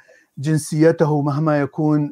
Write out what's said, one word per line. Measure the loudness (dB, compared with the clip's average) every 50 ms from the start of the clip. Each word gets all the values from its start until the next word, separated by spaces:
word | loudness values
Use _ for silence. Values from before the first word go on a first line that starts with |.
| _ _ _ _ _ _ _
جنسيته، | -8 -4 -2 -2 -2 -2 -4 0 2 2 2 4 2 0 0 0 0
مهما | 0 -2 -2 -2 0 0 0 0
يكون، | -2 -4 -4 -2 0 0 2 0 0 -2